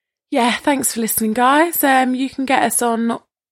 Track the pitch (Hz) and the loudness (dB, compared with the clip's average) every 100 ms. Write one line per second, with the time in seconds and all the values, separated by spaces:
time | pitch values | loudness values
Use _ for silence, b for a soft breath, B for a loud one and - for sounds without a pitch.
0 | _ _ _ 269 240 - - 277 247 233 | _ _ _ 0 0 0 0 0 -2 -4
1 | 220 - 220 220 247 294 339 330 285 262 | -4 -2 -2 2 2 4 2 0 2 2
2 | 254 254 269 - 262 269 - - 240 226 | 2 -2 -4 -4 -2 0 0 0 -2 0
3 | 233 - - _ _ | -2 -4 -10 _ _